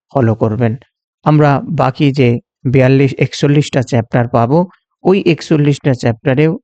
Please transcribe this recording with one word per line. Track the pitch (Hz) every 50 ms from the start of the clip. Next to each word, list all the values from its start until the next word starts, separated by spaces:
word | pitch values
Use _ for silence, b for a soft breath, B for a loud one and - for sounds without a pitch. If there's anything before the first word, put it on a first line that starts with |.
| _ _ -
ফলো | 139 120 113 110
করবেন। | 110 - 110 107 117 123 110 113 - - _ _ _ _ _ _ _ _
আমরা | 151 151 151 151 143 139 131 -
বাকি | - 165 135 131 131 - - 156 139 131
যে | 143 131 120 117 120 - _ _ _ -
বিয়াল্লিশ, | 127 123 135 127 131 135 135 139 131 - -
একচল্লিশটা | 143 - - - - 143 143 151 143 - - 139 123
চ্যাপ্টার | - - 117 113 - - 131 117 117
পাবো, | - 120 117 117 139 170 180 185 b b _ _ _ _ -
ওই | 180 190 202 180
একচল্লিশটা | 180 165 - - - - 143 147 147 143 - - 151 131
চ্যাপ্টারেও | 123 - 123 117 113 - 143 131 - 151 160 165 247